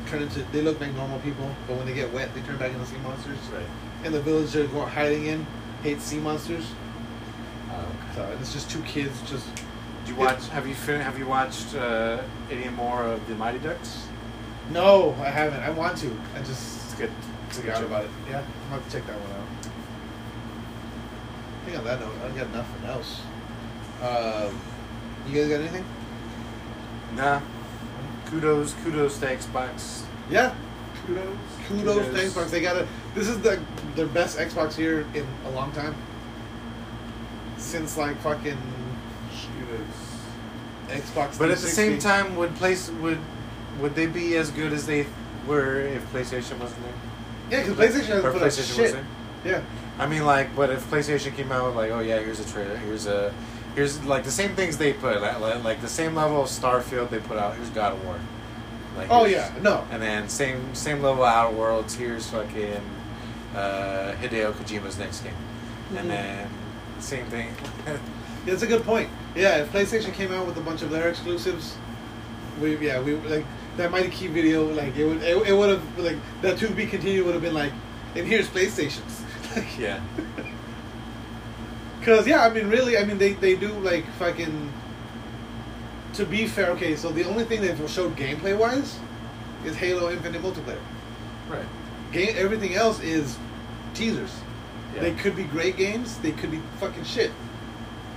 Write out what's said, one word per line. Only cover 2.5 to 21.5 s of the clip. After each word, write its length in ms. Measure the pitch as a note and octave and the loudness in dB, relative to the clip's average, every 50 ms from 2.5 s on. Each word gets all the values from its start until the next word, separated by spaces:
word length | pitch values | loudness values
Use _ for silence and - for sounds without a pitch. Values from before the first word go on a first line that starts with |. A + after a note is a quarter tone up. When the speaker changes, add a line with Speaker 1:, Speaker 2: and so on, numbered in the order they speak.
| C#3+ C3 | -4 -2
Speaker 1:
back 140 | B2+ B2+ B2+ | -2 -2 -2
into 120 | - - | -4 -6
sea 120 | - - C3 C3 | -6 -6 -6 -6
monsters. 360 | B2+ - - - C#3+ C#3 - - - G#2+ | -6 -6 -6 -6 -8 -8 -8 -8 -8 -8
Speaker 2:
Right. 120 | F#2 F2 F2 - - - - - - - | -8 -8 -8 -8 -10 -10 -10 -10 -6 -4
Speaker 1:
And 100 | E3 D#3 | 0 0
the 60 | D3 | 0
village 320 | C#3 D3+ D#3 D#3 D#3 C#3+ - | 2 4 4 4 4 4 2
they're 140 | D#3 D3 | 2 2
go-, 180 | C3+ B2+ D3 C3+ | 2 2 -2 -2
hiding 420 | - - D3+ D3 D3 D3 D3+ D3+ | -2 0 2 4 4 4 4 2
in 200 | D#3 D#3 D#3 D#3+ - - - - - - - - | 0 0 -2 -4 -6 -8 -10 -10 -10 -10 -4 -2
hates 220 | D3+ D3 C#3+ - | -2 -2 -2 -2
sea 140 | - D3 D3+ | -4 -4 -2
monsters. 480 | D3+ D3+ D#3 D#3 - E3 E3+ E3 D#3+ - - - - - - - - - - - - - - - - - - - - - | 0 0 -2 -2 -2 -4 -4 -4 -4 -6 -8 -10 -10 -10 -10 -10 -10 -10 -10 -10 -10 -10 -10 -10 -10 -10 -10 -10 -8 -8
Speaker 2:
Oh, 40 | - - | -6 -6
okay. 100 | F2 - - - - - - | -6 -6 -6 -8 -8 -8 -6
Speaker 1:
So, 60 | - A#2 | -6 -4
and 160 | G2+ A2 - | -4 -4 -6
it's 120 | C3 A#2 - | -6 -4 -4
just 180 | C#3+ C3+ - | -6 -6 -4
two 120 | - D#3+ - | -6 -6 -6
kids 360 | - - D3+ C#3+ C3+ C3 B2 - - | -2 -2 -2 -2 -2 -4 -6 -8 -6
just 180 | D3 B2+ A#2 - - | -6 -6 -6 -6 -8
Speaker 2:
Did 100 | - - - - - - - - - A2+ A#2 | -8 -10 -8 -10 -10 -10 -10 -10 -8 -6 -6
you 60 | B2 | 0
Speaker 1:
it 40 | B2+ | 4
Speaker 2:
watch, 300 | C3 B2+ C3 - - - | 4 4 4 4 -2 -4
have 180 | - C#3 B2+ C3+ | -4 -4 -4 -2
you 60 | C3+ | -4
fin-, 260 | - - D3 D3 D3 | -4 -2 0 0 0
have 180 | C#3+ B2+ B2 C3 | 0 -2 -4 -4
you 80 | C3+ | -2
watched, 480 | C3 C3 C3 C3 B2+ A2+ - A2+ A2+ - | 0 2 2 2 2 0 -6 -8 -6 -4
uh, 460 | C#3+ B2 A#2+ A2+ A2 A2+ A2+ A#2 A#2+ C3 B2+ A2+ A#2 - - | -2 0 0 2 2 2 2 0 -2 -4 -6 -8 -10 -8 -6
any 180 | C#3+ A#2+ B2+ B2 | -6 -6 -4 -6
more 340 | A#2+ A#2+ A#2+ A#2+ A#2+ B2 A#2+ | -4 -2 -2 0 0 0 0
of 220 | A#2 A2+ A2 G#2+ A#2 | 0 0 -2 -4 -6
the 60 | A2+ | -4
Mighty 240 | G#2+ A2 A#2 B2 B2+ | -2 -2 -2 -2 -2
Ducks? 460 | C3+ D#3 F3 - - - - - - - - - - - - - - - - - - - | -4 -4 -4 -4 -6 -10 -10 -10 -10 -10 -10 -10 -10 -10 -10 -10 -10 -10 -10 -10 -8 -2
Speaker 1:
No, 440 | D#3 E3+ F3+ G3 G3+ G3 F3+ D#3 C3+ B2 | 0 6 10 10 12 12 10 8 4 2
I 60 | C#3+ C#3 | 0 0
haven't. 300 | C#3+ D3+ D3+ D3+ C#3+ C3+ - | 2 4 2 2 2 0 -2
I 80 | D3 | -2
want 260 | D#3+ D#3+ D#3+ F3 F3+ - | 0 0 0 0 0 0
to. 120 | D#3 B2+ A2 G#2+ - - A#2 | -2 -4 -4 -4 -6 -8 -6
I 40 | C#3 | -6
just 460 | C3+ C3 C3 - - - - - - | -6 -6 -6 -6 -6 -8 -8 -8 -8
Speaker 2:
It's 80 | - - | -8 -6
good. 160 | - A#2 A2 - - - - - - - - | -4 -4 -4 -4 -6 -8 -10 -10 -10 -8 -8
It's 100 | - B2+ | -8 -6
a 40 | - | -4
good 40 | A2 A2 | -2 -2
Speaker 1:
forgot 60 | A2+ A2+ | 0 -2
Speaker 2:
show. 40 | |
Speaker 1:
about 180 | G#2 G#2+ G#2 G#2 | 0 0 -2 -2
it. 60 | A2 - - - - | -2 -6 -8 -8 -6
Yeah, 100 | C3+ C#3 | -4 -4
I'm 60 | C#3 - - - - - | -4 -6 -8 -10 -8 -6
gonna 120 | C3+ C3 - | -6 -6 -6
have 20 | |
to 60 | - - B2 | -6 -6 -6
check 80 | A#2 | -6
that 80 | - - | -6 -6
one 160 | G#2 G2+ G2+ | -6 -6 -6
out. 400 | G2+ G2+ - - - A#2 - - - - - - - - - - - - - - - A#2 - - - A2+ - - - - - - - A#2 A2+ - A#2 A#2 - - - - - - | -6 -8 -8 -8 -8 -8 -8 -8 -8 -10 -10 -10 -10 -10 -10 -10 -10 -10 -10 -10 -10 -10 -10 -10 -10 -10 -10 -10 -10 -10 -10 -10 -10 -10 -10 -10 -10 -12 -12 -10 -12 -12 -10 -10